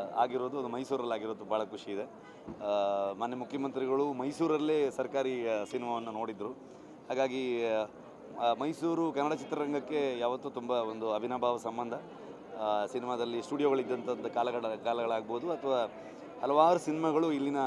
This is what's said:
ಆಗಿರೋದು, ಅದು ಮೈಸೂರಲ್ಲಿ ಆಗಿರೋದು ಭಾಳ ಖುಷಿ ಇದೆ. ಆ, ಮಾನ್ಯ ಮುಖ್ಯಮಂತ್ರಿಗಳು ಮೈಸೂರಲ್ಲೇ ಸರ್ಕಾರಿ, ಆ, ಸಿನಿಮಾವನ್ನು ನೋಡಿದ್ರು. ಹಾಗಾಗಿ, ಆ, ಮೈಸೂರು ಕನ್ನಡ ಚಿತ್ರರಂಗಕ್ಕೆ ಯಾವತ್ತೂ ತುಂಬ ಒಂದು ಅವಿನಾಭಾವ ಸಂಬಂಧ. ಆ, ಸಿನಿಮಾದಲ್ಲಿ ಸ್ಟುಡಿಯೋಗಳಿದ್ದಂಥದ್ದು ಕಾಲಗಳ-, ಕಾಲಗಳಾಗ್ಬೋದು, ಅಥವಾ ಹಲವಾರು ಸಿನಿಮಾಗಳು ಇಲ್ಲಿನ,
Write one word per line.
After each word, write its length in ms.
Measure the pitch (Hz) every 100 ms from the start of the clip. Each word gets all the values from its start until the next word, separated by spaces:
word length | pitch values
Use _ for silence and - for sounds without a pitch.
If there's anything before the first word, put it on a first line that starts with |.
| 98 110
ಆಗಿರೋದು, 420 | 123 123 127 139
ಅದು 100 | 127
ಮೈಸೂರಲ್ಲಿ 460 | 120 131 135 120
ಆಗಿರೋದು 300 | 110 110 107
ಭಾಳ 200 | 98 110
ಖುಷಿ 280 | 104 101 -
ಇದೆ. 100 | 101
ಆ, 1080 | 110 - - - - - 104 104 101 101 98
ಮಾನ್ಯ 240 | 98 120 127
ಮುಖ್ಯಮಂತ್ರಿಗಳು 760 | 117 139 135 131 131 135 147
ಮೈಸೂರಲ್ಲೇ 760 | 127 135 151 165 151 151 156 139
ಸರ್ಕಾರಿ, 580 | 120 131 139 131 127 117
ಆ, 160 | 107
ಸಿನಿಮಾವನ್ನು 460 | 98 123 120 117 117
ನೋಡಿದ್ರು. 400 | 107 113 98 104 135 - - - - -
ಹಾಗಾಗಿ, 540 | 127 135 131 127 120 117 110 107 - - - - -
ಆ, 140 | 120
ಮೈಸೂರು 580 | 113 143 160 165 165 165
ಕನ್ನಡ 200 | 135 147
ಚಿತ್ರರಂಗಕ್ಕೆ 840 | 156 131 151 147 147 - 151 139 123
ಯಾವತ್ತೂ 320 | 120 127 139
ತುಂಬ 200 | 123 120
ಒಂದು 420 | 123 110 110 110
ಅವಿನಾಭಾವ 440 | 107 120 123 120 120
ಸಂಬಂಧ. 380 | 113 113 120 123 - - - - - 113
ಆ, 260 | 107 104 101
ಸಿನಿಮಾದಲ್ಲಿ 560 | 123 123 120 117 117
ಸ್ಟುಡಿಯೋಗಳಿದ್ದಂಥದ್ದು 920 | 113 147 147 135 123 123 113 117 113
ಕಾಲಗಳ-, 500 | 120 123 120 113 107
ಕಾಲಗಳಾಗ್ಬೋದು, 680 | 113 117 113 113 107 120 165
ಅಥವಾ 340 | 160 139 131 110 - - - - -
ಹಲವಾರು 360 | 127 147 160 175
ಸಿನಿಮಾಗಳು 540 | 160 156 160 151 165
ಇಲ್ಲಿನ, 260 | 143 139 143